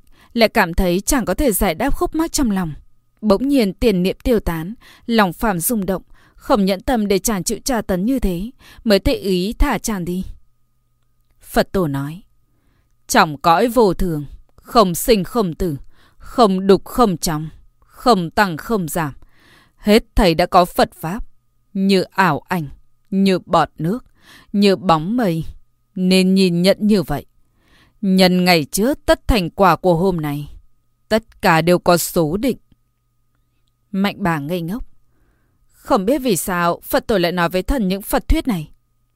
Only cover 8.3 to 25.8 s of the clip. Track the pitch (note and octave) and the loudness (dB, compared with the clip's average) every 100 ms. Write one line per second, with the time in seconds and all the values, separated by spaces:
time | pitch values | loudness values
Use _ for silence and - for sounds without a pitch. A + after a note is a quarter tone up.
8.3 | F3 A3 - - - A3+ G3 - A#3+ F#3+ | -4 -8 -14 -20 -8 0 2 2 -2 -2
9.3 | F3+ F#3+ B3 D4 G#3 - G3+ E3+ F3+ F#3 | -2 -2 0 0 0 -4 -6 -6 -6 -8
10.3 | - _ _ _ _ _ _ _ _ _ | -14 _ _ _ _ _ _ _ _ _
11.3 | _ - A#3+ - G3 E3 C#3 C#3 F3 - | _ -6 -2 0 0 -2 -2 -6 -10 -20
12.3 | _ _ _ _ _ _ _ - A#3+ E3+ | _ _ _ _ _ _ _ -2 0 0
13.3 | C#3+ E3+ E3+ A#3+ A#3+ G#3 E3 F3+ D#3 C#3+ | 0 2 2 2 2 2 2 -2 -4 -8
14.3 | - - _ - B3 F#3 E3 - G#3+ F3 | -14 -20 _ -2 2 2 0 0 0 0
15.3 | A#3+ F#3+ D3+ F#3 C#3+ - - _ _ - | -2 -4 -2 -4 -6 -12 -20 _ _ -6
16.3 | - G#3+ F#3+ G3 F#3 - - A#3 E3+ - | 2 2 2 4 2 2 0 0 0 -4
17.3 | D3+ D#3 - - _ _ - B3+ G3+ E3 | -4 -8 -14 -20 _ _ -4 0 2 0
18.3 | - G3 D3+ - A3 E3 F3+ D3+ - - | -2 -2 -2 -4 -4 -4 -4 -6 -8 -20
19.3 | _ _ _ _ _ - G#3+ - - F#3+ | _ _ _ _ _ 2 2 2 2 2
20.3 | D#3+ F3 F#3 F3+ - A3 - D#3+ A3 - | 2 2 2 2 2 -2 -4 -10 -10 -12
21.3 | - _ _ _ G3 G3 F#3+ - - F#3 | -16 _ _ _ -2 2 2 0 0 0
22.3 | C#3+ - F#3 C#3+ - _ _ _ F#3+ G3 | 0 -4 -6 -6 -12 _ _ _ 0 2
23.3 | F#3 - E3+ C#3+ - D#3 B3 - _ _ | 0 0 0 0 -4 -6 -6 -8 _ _
24.3 | - - G3+ G3+ F#3+ F#3 D#3+ E3 B3 G#3 | -20 -6 2 2 2 2 0 0 -2 -2
25.3 | E3 D#3 - - _ | -2 -6 -12 -20 _